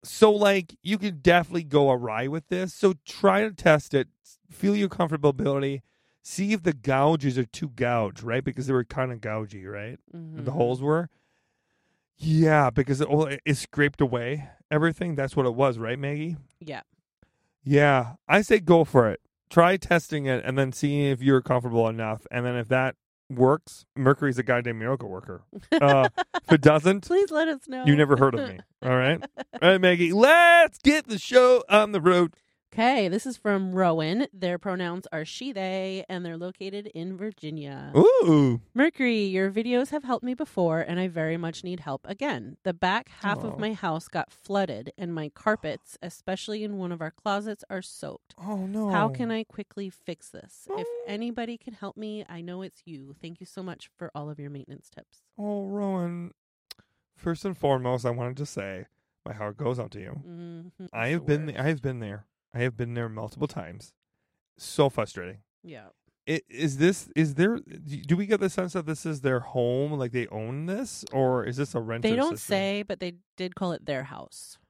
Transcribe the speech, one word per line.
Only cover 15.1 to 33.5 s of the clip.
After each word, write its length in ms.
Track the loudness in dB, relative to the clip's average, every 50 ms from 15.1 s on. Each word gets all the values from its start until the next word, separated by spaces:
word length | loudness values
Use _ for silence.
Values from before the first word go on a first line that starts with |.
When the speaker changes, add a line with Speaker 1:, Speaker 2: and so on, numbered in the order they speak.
| -4
Speaker 1:
That's 200 | -4 -4 -2 0
what 100 | 0 0
it 80 | 0 2
was, 220 | 2 0 0 0
right, 220 | -2 -6 -6 -6 -6
Maggie? 380 | -6 -6 -6 -6 -6 -8 -8 -10 -12 _ _ _
Speaker 2:
Yeah. 200 | -16 -14 -14 -14 -16 _ _ _ _ _ _ _ _ _ _ _ _ _ _ _ _
Speaker 1:
Yeah. 500 | 4 4 6 6 6 4 4 2 -2 -10 _ _
I 140 | 4 4 4
say 180 | 6 4 2 2
go 240 | 6 6 6 6 6
for 260 | 6 4 4 4 4
it. 100 | 0 -4 _ _ _ _ _ _
Try 280 | 4 6 6 6 4
testing 480 | 0 0 0 0 0 0 -2 -6 -4 -2
it 180 | -2 -2 -2 -2
and 120 | -2 0
then 140 | 0 0 0
seeing 340 | -2 -2 -2 0 0 2 2 0
if 100 | 0 2
you're 200 | 4 6 6 4
comfortable 460 | 4 2 0 0 0 0 2 2 2 2
enough. 360 | 0 -4 -6 -6 -6 -8 _ -8
And 140 | -6 -4 -4
then 100 | -2 -4
if 140 | -4 -2 0
that 260 | 2 2 2 0 -4 _ _ _ _ _ _ _
works, 560 | 2 4 6 6 6 2 _ -16 -20 -20 _ _ _
Mercury's 420 | 2 4 4 4 4 2 -2 0
a 60 | -2 0
goddamn 360 | 0 0 0 0 -4 -6 -6
miracle 300 | -4 -4 -4 -4 -6 -10
worker. 340 | -10 -12 -12 -14 -16 -16 _ _ -20 -20 -4 _ 2
Uh, 340 | 4 6 6 6 6 4 4 _
Speaker 2:
<laughs> 220 | -2 -6 _ -6
Speaker 1:
if 160 | -8 _ 6 6
it 80 | 8
doesn't, 400 | 10 8 8 8 4 2 2 2
Speaker 2:
Please 300 | -2 0 2 2 2 2
let 160 | 0 -2 -2 -2
us 180 | -2 -6 -10
know. 160 | -12 -10 -2 2
Speaker 1:
you 100 | 4 6
never 200 | 6 6 6 6
heard 200 | 6 6 2 2
of 120 | -2 -6
me. 120 | -8 -10 -14 -18 _
Speaker 2:
<laughs> 100 | _ _ -2
Speaker 1:
All 120 | 0 0
right? 260 | 2 2 0 0 -2 -6 -12 _ -14 -16 _ -6 2
All 80 | 4 4
right, 100 | 6 6
Maggie, 320 | 4 4 4 4 2 2 4
let's 640 | 4 6 6 8 8 8 8 8 8 6 4 2
get 300 | 2 4 4 4 4 0
the 120 | -4 -8 -8
show 440 | -6 6 8 8 8 10 6 6 4 4
on 220 | 4 4 6 4
the 80 | 0 2
road. 320 | 4 6 6 6 4 2 _ _ _ _ _ _ _ _ -2
Speaker 2:
Okay, 340 | 0 2 2 2 2 0
this 200 | 0 -2 -4 -6
is 100 | -6 -12
from 340 | -6 _ 0